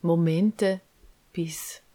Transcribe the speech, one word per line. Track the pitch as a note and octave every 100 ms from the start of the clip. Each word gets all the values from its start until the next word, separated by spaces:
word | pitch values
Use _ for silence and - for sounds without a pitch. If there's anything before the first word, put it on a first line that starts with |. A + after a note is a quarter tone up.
Momente | F3 E3 E3 D#3+ G#3 - G3 F#3+ _ _ - - _
bis | - E3 D#3 - - _